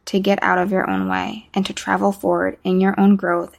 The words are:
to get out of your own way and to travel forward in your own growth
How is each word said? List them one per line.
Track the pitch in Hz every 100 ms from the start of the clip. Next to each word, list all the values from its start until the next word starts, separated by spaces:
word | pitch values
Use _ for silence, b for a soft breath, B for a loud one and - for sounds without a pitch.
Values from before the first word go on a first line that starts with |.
| -
to | 202
get | 196 196
out | - 180
of | 185
your | 190 -
own | 190 190
way | - - 214 -
and | - 190
to |
travel | - - 190 202
forward | 196 190 175 190 -
in | 190 185
your | 190 196
own | 196 196
growth | 180 175 170